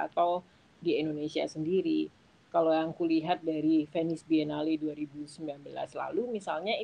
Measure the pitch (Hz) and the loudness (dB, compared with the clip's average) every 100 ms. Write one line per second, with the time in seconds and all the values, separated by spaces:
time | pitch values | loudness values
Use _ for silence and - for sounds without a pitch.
0 | 156 - 175 180 180 _ _ - 170 127 | 0 2 2 2 -4 _ _ -6 0 0
1 | 156 151 151 151 151 160 156 190 165 156 | 0 -2 -4 -2 -4 -2 0 2 2 0
2 | 156 _ _ _ _ 170 160 160 160 160 | 0 _ _ _ _ 2 4 4 2 -2
3 | 170 160 160 180 160 156 156 160 151 170 | 2 2 2 -2 0 0 4 4 4 -2
4 | 165 160 - 160 151 151 156 156 151 147 | -2 -2 2 2 2 -2 0 0 -2 -6
5 | 147 147 147 - 156 143 139 135 131 143 | -10 -10 -12 -10 -10 -10 -10 -8 -8 -6
6 | 135 160 240 214 190 156 185 233 | -4 -2 -2 -4 -4 -4 -2 -4